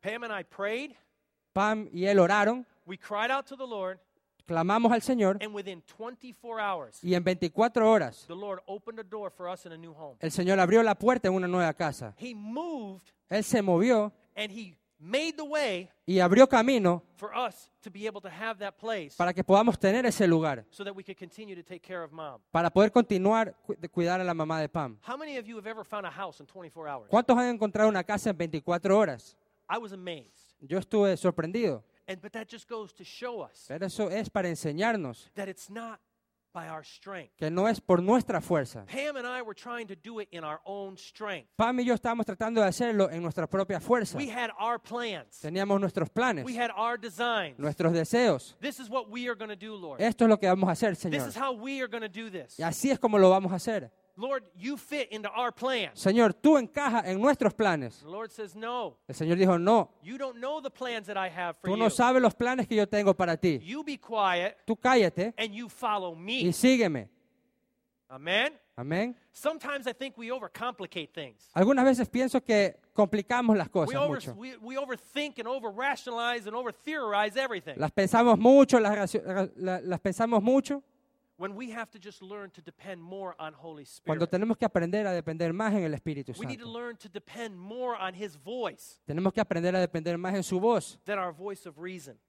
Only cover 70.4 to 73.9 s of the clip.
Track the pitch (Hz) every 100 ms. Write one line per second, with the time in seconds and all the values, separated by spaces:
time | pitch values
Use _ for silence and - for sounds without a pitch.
70.4 | 196 - 233 247 180 - 151 - 139 110
71.4 | _ - 196 277 262 247 247 240 254 262
72.4 | - 214 196 - _ - 202 214 196 240
73.4 | 240 214 160 185 156